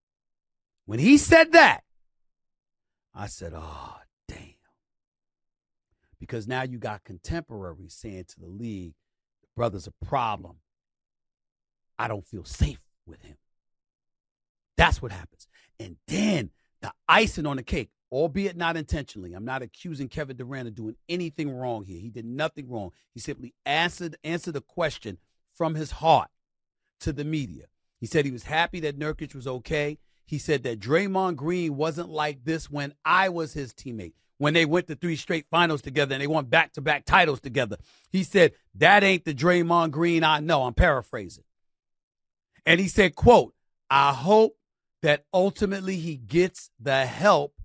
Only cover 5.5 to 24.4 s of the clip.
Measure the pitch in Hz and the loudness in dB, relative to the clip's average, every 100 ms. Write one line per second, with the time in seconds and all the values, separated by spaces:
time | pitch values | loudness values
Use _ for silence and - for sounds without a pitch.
5.5 | _ _ _ _ _ _ - - 117 107 | _ _ _ _ _ _ -20 -12 -10 -6
6.5 | 127 131 120 113 104 - 90 - 170 151 | -6 -6 -8 -10 -12 -16 -14 -8 -8 -8
7.5 | 110 92 80 90 - 110 92 85 - 87 | -12 -12 -14 -20 -18 -16 -14 -16 -20 -18
8.5 | 101 117 98 85 - _ _ _ _ _ | -12 -10 -10 -12 -18 _ _ _ _ _
9.5 | - 117 95 101 - - 139 113 98 82 | -6 -6 -6 -14 -16 -6 -4 -4 -6 -12
10.5 | - _ _ _ _ _ _ _ _ _ | -20 _ _ _ _ _ _ _ _ _
11.5 | _ _ _ _ - 113 104 - 101 - | _ _ _ _ -8 -6 -6 -12 -16 -12
12.5 | - 147 - _ _ - 78 - - _ | -4 -4 -6 _ _ -20 -20 -20 -20 _
13.5 | _ _ _ _ _ _ _ _ _ _ | _ _ _ _ _ _ _ _ _ _
14.5 | _ _ - 165 - 120 92 - _ _ | _ _ 2 2 2 -6 -12 -16 _ _
15.5 | _ _ - 101 82 - 180 214 170 92 | _ _ -18 -18 -16 -6 -2 0 0 -2
16.5 | _ _ _ - - - 185 226 - 147 | _ _ _ -14 -6 2 4 2 -2 -4
17.5 | 135 - 170 104 _ _ 131 165 190 196 | -6 -6 -6 -6 _ _ -2 -2 -2 -4
18.5 | 170 170 165 147 165 127 104 90 87 117 | -4 -4 -4 -6 -8 -8 -14 -14 -12 -8
19.5 | 131 120 - 180 143 131 160 139 127 123 | -8 -10 -14 -12 -10 -10 -10 -10 -12 -12
20.5 | 135 120 104 110 120 - 175 165 156 147 | -12 -12 -12 -12 -12 -8 -8 -6 -6 -8
21.5 | 127 127 110 95 85 113 117 113 131 160 | -6 -6 -8 -10 -16 -14 -14 -10 -6 -6
22.5 | - 127 117 92 - _ 117 151 - 123 | -8 -12 -10 -12 -14 _ -14 -12 -12 -14
23.5 | _ 139 151 170 - 170 - 151 165 | _ -4 -2 -2 -4 -12 -10 -8 -6